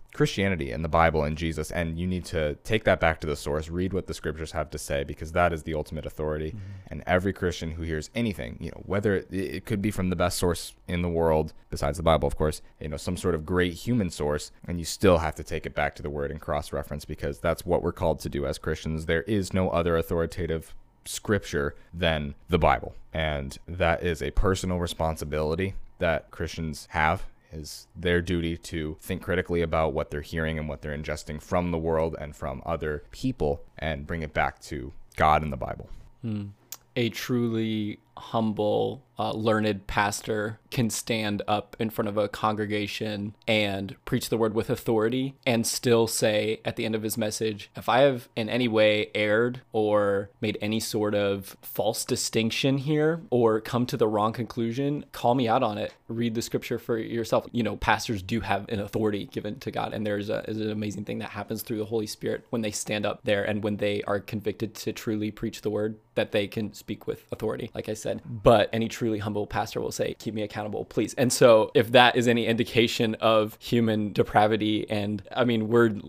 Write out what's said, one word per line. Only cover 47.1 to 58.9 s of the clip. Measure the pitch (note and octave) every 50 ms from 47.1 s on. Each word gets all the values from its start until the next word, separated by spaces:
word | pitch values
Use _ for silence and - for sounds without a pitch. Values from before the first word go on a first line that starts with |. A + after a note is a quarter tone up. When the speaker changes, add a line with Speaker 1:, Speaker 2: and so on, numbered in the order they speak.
| -
Speaker 2:
message, | A#2 A2 G#2+ - - A2+ A2 G#2 G2+ - - -
"If | - - -
I | A2+ B2+
have | C#3+ C#3+ B2+ A#2+ - - _
in | A#2 A2
any | G#2+ A2+ B2 B2+ A#2
way | A2 G#2+ G#2+ G#2+ G#2+ G#2+ G#2+ - -
erred | G#2+ G#2+ G#2 G#2 A2+ A#2+ B2 B2+ C3 - _ -
or | A2 G#2+ G#2 G#2 G#2 G2+ G2+ G2+ G2+ G#2 - _ _
made | A2+ G#2+ G2 -
any | G#2 G#2 A2 A2+
sort | - - - G#2+ G#2+ G#2 G#2
of | G2+ G2+ G2 G2+ G2+ F#2 - - -
false | - - - - G2 G#2+ A#2 - -
distinction | - B2+ - - - - A2+ A2 A2+ - - - C3+ C3+
here | C#3+ C3 D3+ D#3 D3+ D3+ D#3 E3 E3 - -
or | B2+ B2 A#2 A2 A2 A2
come | - - - A#2+ B2
to | - D3+
the | A#2 A#2
wrong | G#2+ G#2+ G2+ G#2 A2+
conclusion, | A2+ - A2+ - - B2 A2+ A#2 A#2 C3+ C#3 C#3+ D3 C#3+ - -
call | - - - A#2 A#2+
me | C3+ A#2+ A2
out | A#2 C3 B2+
on | G#2+ G#2
it. | G#2 G#2 - - _ _
Read | - A2+ A#2 A#2+ A#2 A2
the | A#2
scripture | - - - A#2+ - - B2 A2+
for | - - A#2
yourself." | A2 A2 A2+ A2+ A#2 A2 - C3 A#2 - -
You | - A#2+ A2
know, | G#2 G#2
pastors | - - A#2 G#2+ G#2 - - A2 F#2
do | F#2 F#2+ A#2 A2+
have | - - - G3 G2+ -
an | A#2 G2+
authority | G2+ G2+